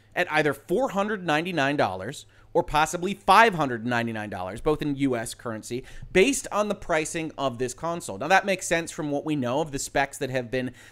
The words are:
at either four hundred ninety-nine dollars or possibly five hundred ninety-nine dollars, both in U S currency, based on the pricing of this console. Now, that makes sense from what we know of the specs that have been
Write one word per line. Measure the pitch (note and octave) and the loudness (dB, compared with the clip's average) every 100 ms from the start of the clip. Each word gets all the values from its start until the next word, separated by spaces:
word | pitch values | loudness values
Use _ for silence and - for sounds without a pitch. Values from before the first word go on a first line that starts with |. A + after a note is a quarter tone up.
| _ D#3+ | _ -4
at | E3+ | 0
either | D3+ D3+ C3 | 2 2 0
four | - F#3 C4 | -2 0 0
hundred | F#3 G#3 G#3+ F3 | 0 -2 -2 0
ninety-nine | D3+ F3 E3 C#3 C#3+ | 0 0 0 0 2
dollars | A2+ F#2 G2 D3+ - - - | 0 0 -8 -10 -16 -20 -4
or | E3 | -2
possibly | - D3 D#3 F3 F3+ | 2 2 2 0 -4
five | G3+ - G3 A3+ | -2 6 8 8
hundred | F3 C#3 A#2 A#2 | 6 0 -2 0
ninety-nine | B2 A#2 A2 G#2 | 0 0 -4 -6
dollars, | G2 F#2 A2 | -6 -6 -4
both | D#3 D3+ | 0 0
in | D3+ C3+ | 0 0
U | C#3 A#2 | 0 0
S | A2+ - | -4 -8
currency, | A#2+ A2 - A#2+ - - - | -8 -8 -8 -10 -10 -14 0
based | F#3 A#3 C4+ - | 4 4 2 -2
on | G3+ G#3 | -2 -2
the | G3+ | -4
pricing | - D#3+ D#3 E3+ D#3+ - | -2 -2 0 -4 -6 -4
of | C3+ A#2+ | -4 -2
this | B2+ - | -6 -4
console. | E3 E3+ - G2 | -6 -6 -8 -6
Now, | D#3 | 4
that | F#3+ G3 | 4 4
makes | F#3 - | -2 0
sense | E3+ E3 | -2 -2
from | - D3+ | -6 -2
what | C#3+ | -2
we | D#3 D3+ | -2 -2
know | A#2+ C3+ | 0 -2
of | D#3+ | -2
the | C3+ | -6
specs | - D3 C3+ - | -4 -2 -2 -2
that | C3 | -4
have | C3 A#2+ | -4 -2
been | B2+ B2+ - - | -4 -4 -8 -20